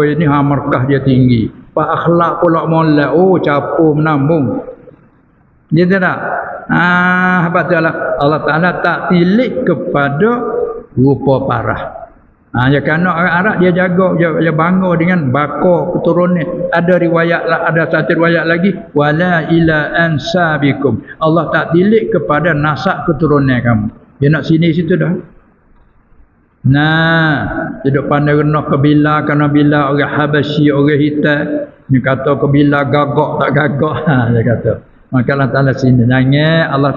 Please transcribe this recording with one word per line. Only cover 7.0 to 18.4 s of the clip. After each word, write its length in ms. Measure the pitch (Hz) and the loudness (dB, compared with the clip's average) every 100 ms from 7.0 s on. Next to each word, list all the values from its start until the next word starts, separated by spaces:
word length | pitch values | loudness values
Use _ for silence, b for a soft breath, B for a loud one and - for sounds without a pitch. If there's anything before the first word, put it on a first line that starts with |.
| 180 180 185 180 170 | 2 0 0 0 0
sebab 120 | 175 170 | 0 0
tu 80 | |
Allah, 200 | 170 160 - - - | 0 0 -2 -4 -2
Allah 180 | 143 151 147 | 0 0 0
Ta'ala 240 | 151 180 - | 0 0 -2
tak 200 | 180 151 - | -2 -2 0
tilik 560 | 180 175 214 247 180 175 | 2 2 2 0 -2 -2
kepada 640 | 156 - 156 139 143 214 240 - - - - - | -2 -2 -2 -2 0 0 0 -4 -4 -6 -8 -8
rupa 400 | - 135 127 135 131 135 | 0 2 2 0 0 0
parah. 540 | 117 110 117 - - - - _ _ _ | -4 -4 -6 -8 -14 -18 -20 _ _ _
Ha, 160 | 117 127 | -2 0
ya, 80 | 143 135 | 2 0
kerana 240 | 156 180 | 0 0
orang 240 | 165 175 | 0 0
Arab 200 | 170 202 170 | 0 0 0
dia 120 | 180 | 2
jaga, 400 | 180 185 175 185 | 2 0 0 0
dia, 160 | 175 170 156 | 2 0 0
dia 160 | 165 | 0
bangga 400 | 156 170 185 185 | 0 0 0 0
dengan 400 | 165 170 180 139 | 0 0 0 0
bakar 640 | 131 147 - 185 170 - 180 | -2 -2 -2 0 0 0 -2
keturunan. 720 | 165 170 175 180 147 - 135 | 0 0 0 0 -4 -6 -4
Ada 320 | 170 175 175 | -2 2 2
riwayat 480 | 170 165 170 170 165 | 2 0 0 -2 -2
la-, 160 | 165 165 | -2 -2
ada 240 | 160 160 | -2 0
satu 240 | 160 151 | 0 0
riwayat 320 | 165 170 170 | 0 2 0